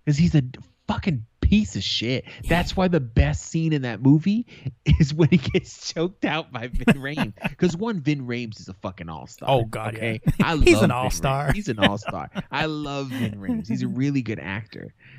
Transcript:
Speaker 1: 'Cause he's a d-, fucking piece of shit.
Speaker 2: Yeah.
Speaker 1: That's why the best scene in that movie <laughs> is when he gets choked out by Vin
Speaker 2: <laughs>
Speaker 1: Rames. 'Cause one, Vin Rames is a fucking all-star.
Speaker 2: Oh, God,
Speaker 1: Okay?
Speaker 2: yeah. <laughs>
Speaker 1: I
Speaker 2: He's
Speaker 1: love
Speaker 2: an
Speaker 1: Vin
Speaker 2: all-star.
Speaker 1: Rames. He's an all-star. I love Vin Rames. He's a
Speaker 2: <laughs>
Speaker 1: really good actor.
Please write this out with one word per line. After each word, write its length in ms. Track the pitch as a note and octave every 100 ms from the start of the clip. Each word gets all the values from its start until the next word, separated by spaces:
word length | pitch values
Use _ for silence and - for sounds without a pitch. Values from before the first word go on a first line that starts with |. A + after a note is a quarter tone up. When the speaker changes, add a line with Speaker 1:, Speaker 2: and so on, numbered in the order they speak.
| -
Speaker 1:
'Cause 120 | C#3+
he's 160 | E3+ D#3
a 60 |
d-, 180 | B2+ - - _ -
fucking 380 | G#3 G#3 C3+ A2 -
piece 340 | - G#3 G#3 -
of 80 |
shit. 400 | - - A#2 C3 - -
Speaker 2:
Yeah. 60 | -
Speaker 1:
That's 280 | E3+ F3 -
why 100 | F#3
the 120 | E3+
best 400 | A#2+ A#2+ C#3+ D3 -
scene 260 | E3 D#3+
in 80 | D3+
that 200 | B2+ G#2
movie 440 | C3 D3+ F#3+ A3 - - C3+
<laughs> 180 | - -
is 280 | - C#3
when 140 | D3+ D#3
he 80 | E3+
gets 540 | - F3+ - - -
choked 300 | - F3 -
out 280 | A#3+ D#3 -
by 140 | B2 B2
Vin 340 | - B2+ C#3
Speaker 2:
<laughs> 0 |
Speaker 1:
Rames. 320 | C3+ D3+ G#2+ - - -
'Cause 180 | F3+ E3
one, 240 | A3+ G3
Vin 260 | C#3+ D3 B2
Rames 360 | A#2+ A#2 -
is 80 | -
a 40 | F#2
fucking 340 | F#2+ - E2
all-star. 400 | D#2 B1 - -
Speaker 2:
Oh, 160 | C3+ A2+
God, 300 | A2 A2 A2
Speaker 1:
Okay? 260 | A2+ A2 -
Speaker 2:
yeah. 60 | -
<laughs> 60 |
Speaker 1:
I 140 | E3 E3+
Speaker 2:
He's 180 | F4+ D#4+
Speaker 1:
love 80 |
Speaker 2:
an 60 | G3
Speaker 1:
Vin 20 |
Speaker 2:
all-star. 520 | B2 B2+ - C#3+ C3+ D3
Speaker 1:
Rames. 80 | G3
He's 120 | G3+
an 120 | A2
all-star. 500 | G2 G#2 - F2+ D2 G3+ -
I 160 | C3+ D#3
love 400 | D3+ D3 C#3 C3+
Vin 280 | B2 A2 G#2
Rames. 280 | G2 A#3 A2
He's 140 | B2
a 40 | B2
Speaker 2:
<laughs> 20 |
Speaker 1:
really 320 | A#2+ C#3 C#3
good 180 | A2+ G2+
actor. 540 | D2+ G2 G#2+ - - - -